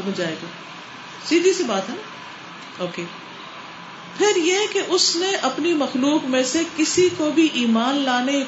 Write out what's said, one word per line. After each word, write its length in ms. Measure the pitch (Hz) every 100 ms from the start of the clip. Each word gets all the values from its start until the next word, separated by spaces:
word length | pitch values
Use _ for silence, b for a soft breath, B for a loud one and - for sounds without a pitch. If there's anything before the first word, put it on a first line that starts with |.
میں 80 | 190 180
جائے 180 | 170 160
گا۔ 40 | 170 - - - - - - -
سیدھی 280 | - 330 359
سی 100 | 359
بات 260 | 262 190 190
ہے 40 |
نا؟ 80 | 370 - - - - - - - -
اوکے۔ 260 | 175 175 175 - - - - - - - - - - -
پھر 180 | 415 381
یہ 220 | 320 381 427
کہ 80 | 392 339
اس 280 | 349 - 330
نے 140 | 370 392
اپنی 320 | 262 254 320
مخلوق 500 | 320 254 254 277 302
میں 180 | 277 254
سے 200 | 254 330 330 -
کسی 320 | 311 - 359 349
کو 140 | 302
بھی 140 | 294 311
ایمان 440 | 254 240 226 247 285
لانے 360 | 269 247 254
یا 120 | 277